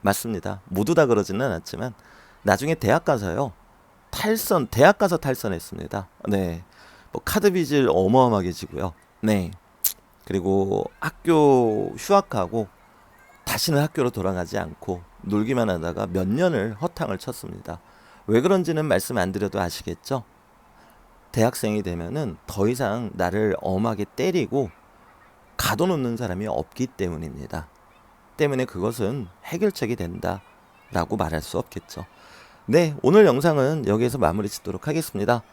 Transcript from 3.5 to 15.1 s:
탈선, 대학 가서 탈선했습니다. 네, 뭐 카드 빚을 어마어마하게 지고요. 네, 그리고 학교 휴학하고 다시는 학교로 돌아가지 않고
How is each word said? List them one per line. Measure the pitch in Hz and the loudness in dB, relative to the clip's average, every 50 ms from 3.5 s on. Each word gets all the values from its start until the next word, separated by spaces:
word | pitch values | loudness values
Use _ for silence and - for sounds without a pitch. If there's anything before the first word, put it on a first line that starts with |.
| - _ - _ _ _ _ _ _ _ _ _ | -6 _ -20 _ _ _ _ _ _ _ _ _
탈선, | - - - 208 220 220 - - 208 175 127 - | -8 -4 0 0 0 0 0 0 0 0 0 0
대학 | - 110 135 180 208 - | 4 6 8 8 8 6
가서 | 208 190 175 | 2 0 0
탈선했습니다. | 160 - 139 131 - - 110 92 82 - - - 80 80 73 - 98 98 - _ _ - - | 0 0 -2 -4 -2 -4 -4 -4 -6 -8 -10 -12 -12 -10 -8 -8 -8 -8 -10 _ _ -4 -2
네, | 101 98 95 85 85 85 92 _ _ - - - - - - - | 0 0 0 -2 -4 -8 -12 _ _ -20 -20 -20 -20 -20 -20 -10
뭐 | - - - | -10 -8 -6
카드 | - - 214 196 208 | -2 -2 2 4 4
빚을 | 180 185 165 135 147 143 131 104 | 2 2 0 2 2 2 4 4
어마어마하게 | 73 90 95 98 113 131 127 123 110 101 92 90 | 4 4 4 6 6 6 6 6 4 2 0 -2
지고요. | 85 - - - - 67 90 92 85 _ _ _ _ _ | -4 -6 -10 -10 -6 -6 -6 -6 -6 _ _ _ _ _
네, | - 110 107 98 90 85 92 - _ _ _ _ - - - - _ _ _ _ _ | 0 0 2 2 0 -4 -8 -14 _ _ _ _ -6 -6 -6 -6 _ _ _ _ _
그리고 | - 92 95 85 95 95 98 98 98 98 50 - - - _ | -4 -4 -2 0 2 2 2 0 0 -2 -4 -4 -6 -8 _
학교 | - 160 - - - 165 170 156 151 143 135 127 120 113 107 107 98 90 95 117 | -8 -8 -8 -4 0 2 4 6 6 6 6 6 4 2 0 0 -2 -4 -6 -10
휴학하고 | - - 202 196 196 - - 110 92 92 104 113 107 - _ _ _ _ _ _ _ _ _ _ - - - - _ | -2 2 2 2 2 0 -4 -4 -4 -2 -2 -4 -6 -6 _ _ _ _ _ _ _ _ _ _ -20 -20 -20 -14 _
다시는 | - - 117 - - 156 143 | -6 -4 -2 0 2 2 2
학교로 | 147 151 - - 131 123 | 2 2 0 0 0 0
돌아가지 | - 107 90 95 95 90 87 82 - 101 | 0 0 -2 -2 -2 -2 -4 -4 -4 -6
않고 | 87 80 80 _ - - 92 87 87 - | -6 -6 -10 _ -8 -8 -8 -8 -8 -18